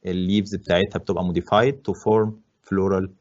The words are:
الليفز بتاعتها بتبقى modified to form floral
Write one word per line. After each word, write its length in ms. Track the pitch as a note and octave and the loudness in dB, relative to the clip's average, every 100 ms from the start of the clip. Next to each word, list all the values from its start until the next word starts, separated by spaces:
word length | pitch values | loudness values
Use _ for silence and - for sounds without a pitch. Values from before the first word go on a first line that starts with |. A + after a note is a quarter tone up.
| F#2 | -4
الليفز 500 | F2+ F#2 G#2 G2 F#2+ | -2 2 0 0 -6
بتاعتها 440 | - F2 G2 F2 | 0 2 2 -4
بتبقى 240 | - F2 | -4 -2
modified 500 | F2+ E2+ - - B2 | -2 -2 0 2 2
to 200 | C#3 - | -2 -6
form 380 | F#2 - A2 G#2+ G#2+ _ _ _ | -4 0 2 2 -4 _ _ _
floral 400 | G2 G2 F#2+ F#2+ F#2+ | 0 2 0 -2 -10